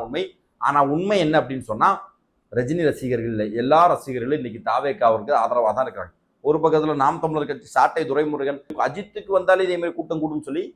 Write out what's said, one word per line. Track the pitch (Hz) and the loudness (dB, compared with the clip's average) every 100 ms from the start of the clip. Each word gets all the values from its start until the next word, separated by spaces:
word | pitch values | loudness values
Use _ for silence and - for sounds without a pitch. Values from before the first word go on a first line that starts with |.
உண்மை. | 117 147 185 - _ _ | -2 -6 -6 -12 _ _
ஆனா | 123 143 | 0 2
உண்மை | 139 151 190 208 | 2 2 0 2
என்ன | 156 156 | 4 2
அப்படின்னு | 127 131 - | 0 -6 -6
சொன்னா, | 110 175 190 - _ _ _ _ | 0 0 0 -6 _ _ _ _
ரஜினி | 117 123 170 | -4 -2 0
ரசிகர்கள் | 151 - 131 120 117 | 0 0 -4 -2 -2
இல்ல, | 110 107 | -4 -4
எல்லா | 110 131 156 170 | -2 2 4 6
ரசிகர்களும் | 139 - 127 120 147 | 2 -4 -6 -2 -4
இன்னைக்கு | 123 110 110 | -4 -8 -2
தாவேக்காவிற்கு | 117 139 107 120 110 104 | -2 -2 2 2 2 2
ஆதரவா | 135 117 123 110 | 0 2 2 0
தான் | 110 131 | 0 -4
இருக்கிறாங்க. | 101 90 _ _ _ | -6 -14 _ _ _
ஒரு | 139 151 | 0 2
பக்கத்துல | 160 156 156 | 4 4 2
நாம் | 143 135 165 | 2 0 0
தமிழர் | 160 156 143 | -2 -2 -4
கட்சி | 131 - | -8 -4
சாட்டை | 131 143 165 | 2 2 2
துரைமுருகன், | 143 135 151 143 139 139 - - | 0 0 0 -2 -4 -6 -8 -2
அஜித்துக்கு | 127 170 196 208 196 | -2 -2 -10 -14 -2
வந்தாலே | 190 180 185 | 0 4 4
இதே | 185 | 2
மாதிரி | 175 170 | 0 -4
கூட்டம் | 170 160 160 | -6 -6 -4
கூடும்னு | 156 151 | -2 -4
சொல்லி | - 147 233 | -6 -6 -8